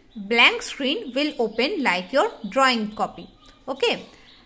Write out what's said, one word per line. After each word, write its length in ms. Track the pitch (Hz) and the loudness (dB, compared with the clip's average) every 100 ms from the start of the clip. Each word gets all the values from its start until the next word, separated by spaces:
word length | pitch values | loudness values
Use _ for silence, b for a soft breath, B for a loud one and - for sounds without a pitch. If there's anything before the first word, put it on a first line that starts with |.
| - | -18
blank 480 | 233 196 233 254 453 | -12 -2 6 6 4
screen 500 | - - 262 339 370 | -4 -4 -2 -4 -4
will 220 | 240 302 - | -2 -2 -2
open 420 | 226 214 262 403 | -4 0 -2 0
like 300 | 240 180 185 | 0 0 0
your 180 | 262 415 - 202 | 2 0 -2 -6
drawing 440 | 254 269 240 208 | 2 4 2 -2
copy. 340 | - 190 - - - - B - | -4 -6 -6 -20 -20 -20 B -10
Okay, 400 | 349 466 - - b b b | -2 0 -2 -6 b b b